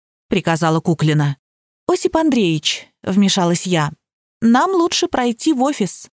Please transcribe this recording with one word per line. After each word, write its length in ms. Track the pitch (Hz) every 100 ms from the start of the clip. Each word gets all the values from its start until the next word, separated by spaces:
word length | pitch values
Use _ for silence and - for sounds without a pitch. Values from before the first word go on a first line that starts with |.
| _ _ -
приказала 520 | 190 160 165 165 160
Куклина. 580 | 170 165 156 151 143 143 _ _ _ _ -
"Осип 280 | 359 359 330
Андреевич", 720 | 320 262 190 156 - - - _
вмешалась 640 | - 190 196 185 175 175 -
я, 240 | 175 151 156 _ _ _ _
"нам 300 | 233 240 339
лучше 360 | 381 339 - 349
пройти 460 | 262 247 233 -
в 80 | 285
офис. 460 | 262 294 190 - -